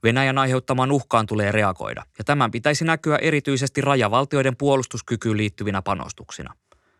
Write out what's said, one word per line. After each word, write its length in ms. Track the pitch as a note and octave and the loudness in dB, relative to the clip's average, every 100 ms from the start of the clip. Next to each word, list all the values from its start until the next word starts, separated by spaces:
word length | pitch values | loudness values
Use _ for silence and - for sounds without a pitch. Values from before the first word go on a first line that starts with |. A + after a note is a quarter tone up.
Venäjän 360 | A2+ B2 C3+ C3+ | 2 2 2 2
aiheuttamaan 540 | C3 B2+ - C3 C3 | 2 0 0 0 2
uhkaan 340 | C#3+ - A#2 G#2+ | 0 2 0 2
tulee 260 | G#2+ G2+ | 0 0
reagoida, 500 | G#2+ G2+ F2+ G#1+ - - - | 2 0 -2 -8 -10 -14 -8
ja 60 | |
tämän 260 | A2+ C#3+ A#2+ | -2 2 0
pitäisi 340 | A#2+ C3+ D3 | 0 0 0
näkyä 320 | E3 D#3+ D#3 D3 | 0 0 0 0
erityisesti 640 | D#3+ D3+ D3 C3+ C3+ - | 2 0 0 -2 -2 -2
rajavaltioiden 760 | C3 C3+ G#2+ A#2 C3+ D3 C3+ B2 | 0 2 4 2 2 0 0 0
puolustuskykyihin 800 | C#3+ C3+ B2 A2+ - A#2 A#2 G#2+ | 2 2 0 -8 -6 -2 0 0
liittyvinä 460 | G#2+ - G#2 G2 | -2 -2 -4 -2
panostuksina. 720 | G2 F#2+ - - A#2 - C#2+ - _ _ _ | -2 -6 -6 -16 -18 -14 -16 -16 _ _ _